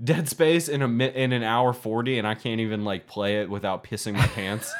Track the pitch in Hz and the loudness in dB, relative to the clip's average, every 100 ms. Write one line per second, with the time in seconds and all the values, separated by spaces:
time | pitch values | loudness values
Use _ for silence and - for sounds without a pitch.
0 | 120 160 143 - 160 170 160 143 131 117 | 0 0 0 2 4 4 2 0 2 2
1 | 131 131 131 123 113 117 127 120 110 113 | 0 0 0 0 2 2 2 0 -2 -2
2 | 123 123 107 110 120 113 110 107 104 95 | 0 0 0 -2 -2 -2 0 -2 -2 -4
3 | - 104 101 104 95 101 101 92 - 107 | -6 -4 0 0 -2 -2 -2 -4 -6 -8
4 | 110 101 - - 95 110 - | -2 2 2 0 -4 -6 -6